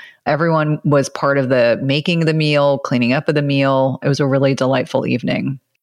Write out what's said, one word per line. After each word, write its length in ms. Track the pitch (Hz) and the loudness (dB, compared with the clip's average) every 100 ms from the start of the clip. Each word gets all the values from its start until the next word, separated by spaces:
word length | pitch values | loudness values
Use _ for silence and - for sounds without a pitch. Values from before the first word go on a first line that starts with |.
| - - - | -16 -8 -4
everyone 540 | 151 165 160 151 151 | 0 0 0 0 -2
was 240 | 147 143 135 | 2 2 0
part 300 | - 139 139 | -2 0 0
of 120 | 127 | 2
the 280 | 127 117 113 | 2 2 2
making 400 | 135 147 165 170 | 0 -2 -2 0
of 40 | 160 | 0
the 80 | |
meal, 440 | 156 151 147 143 139 | 0 0 2 2 0
cleaning 340 | - 123 120 | -2 0 0
up 160 | 135 - | 0 0
of 60 | |
the 80 | 151 | -2
meal. 560 | 143 139 139 135 131 127 | 0 0 2 2 0 -2
It 60 | - | -2
was 120 | 139 | 0
a 60 | 139 | 0
really 280 | 135 135 | 0 0
delightful 520 | 135 127 131 - 131 - | 0 0 0 -2 -4 -2
evening. 540 | 123 - 127 131 139 _ _ | -4 -2 -4 -4 -8 _ _